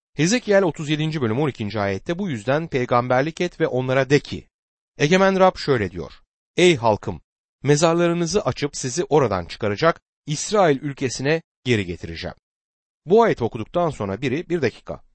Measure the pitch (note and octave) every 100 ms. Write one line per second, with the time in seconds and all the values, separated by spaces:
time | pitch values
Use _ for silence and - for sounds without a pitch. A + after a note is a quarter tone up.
0 | _ - D#3+ A#3+ G#3+ G3 F#3+ D3+ D3 D3+
1 | D#3 D#3 A#2 A2+ D3+ - G#2+ G#2+ G2+ G2
2 | - E3+ G3+ B2 G#2 C#3+ E3 C3+ B2 B2
3 | B2 B2+ D3 - F3+ - D#3+ B2+ B2+ C3
4 | C3 C#3+ - E2+ - _ _ _ _ -
5 | D3 F#3 F#3+ F#3+ F#3 - - B2+ G2 F2
6 | C2+ - _ _ _ - F3+ D3+ A2+ G#2
7 | - E2 _ _ _ _ C3 D3 E3+ E3+
8 | E3+ E3+ E3+ G3 - - D3 - C3 B2+
9 | - D3 B2+ F#2+ F2 - G#2+ G#2 D#3 E3+
10 | _ _ - D#3 - G#3+ F3+ C3+ D3 C3+
11 | C3+ - C3+ E3 - _ - A2+ F2+ E2+
12 | E2 E2 F2 - _ _ _ _ _ _
13 | - G#3+ A3+ C#3 A2+ A#2+ G#2+ F3 F3 C3
14 | G2+ G2 C3+ C3+ F3+ F3 B2+ - - D2
15 | _